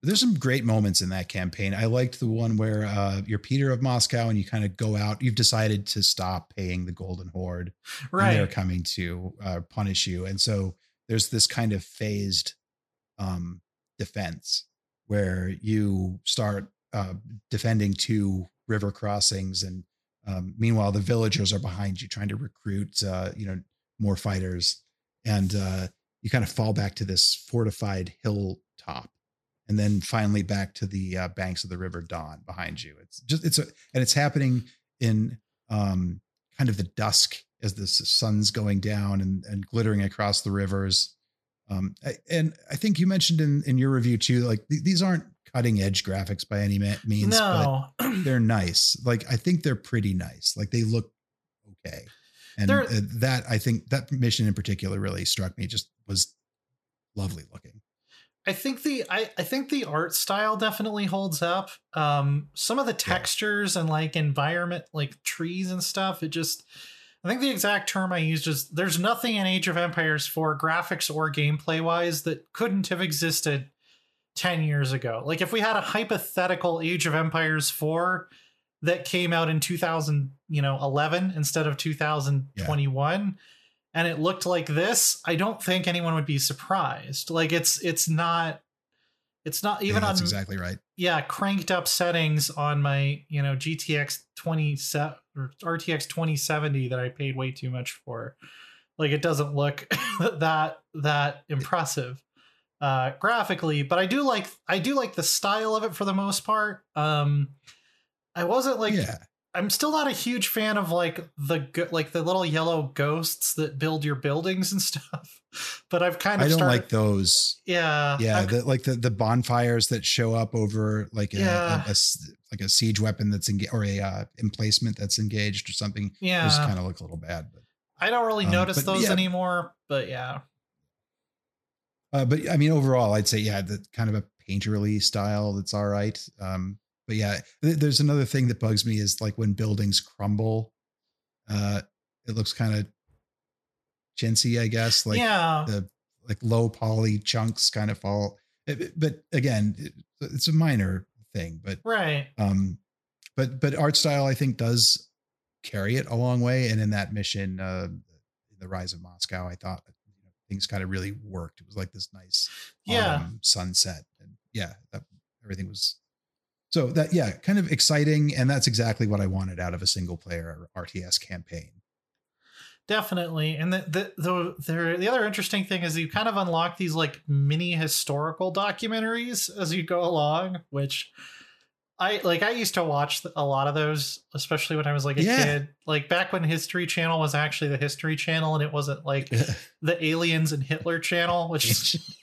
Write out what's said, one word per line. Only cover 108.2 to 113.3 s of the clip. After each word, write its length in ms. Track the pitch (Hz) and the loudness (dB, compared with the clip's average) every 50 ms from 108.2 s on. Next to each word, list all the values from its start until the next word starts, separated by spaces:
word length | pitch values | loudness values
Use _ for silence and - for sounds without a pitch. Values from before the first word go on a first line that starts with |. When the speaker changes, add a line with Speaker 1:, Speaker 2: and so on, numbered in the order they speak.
| _ _ _ | _ _ _
Speaker 2:
I 80 | 175 175 | -4 0
wasn't, 360 | 175 220 262 254 269 254 214 | 2 2 2 2 2 0 0
like, 140 | 220 214 214 | 0 0 2
Speaker 1:
Yeah. 240 | 185 113 - 120 - - _ _ _ _ _ _ | 0 0 -2 -4 -10 -12 _ _ _ _ _ _
Speaker 2:
I'm 160 | 180 185 208 | -4 -2 -2
still 200 | - - 294 302 | 0 0 0 2
not 140 | 302 311 294 | 2 2 0
a 60 | 277 | 0
huge 380 | 233 - - 240 247 240 190 - | -2 -2 -4 -4 -2 -2 -2 -2
fan 280 | - 226 214 214 214 | -2 0 0 0 0
of, 140 | 208 196 165 | 0 0 2
like, 360 | 170 175 175 165 165 - 165 - _ | 2 2 2 0 -2 -6 -14 -14 _
the 220 | - 143 139 170 | -8 -2 -2 0
go-, 300 | 156 139 135 - 165 170 - | -2 -2 -4 -4 -4 -2 0
like, 220 | 170 160 156 151 | 0 -2 -2 0
the 100 | - 170 | -2 -2
little 240 | 160 165 185 190 185 | 0 2 0 2 2
yellow 460 | 160 151 160 160 170 170 160 147 135 - | 2 0 2 2 2 2 0 0 -2 0
ghosts 640 | - 143 147 151 165 165 - | 0 0 2 2 0 -2 -4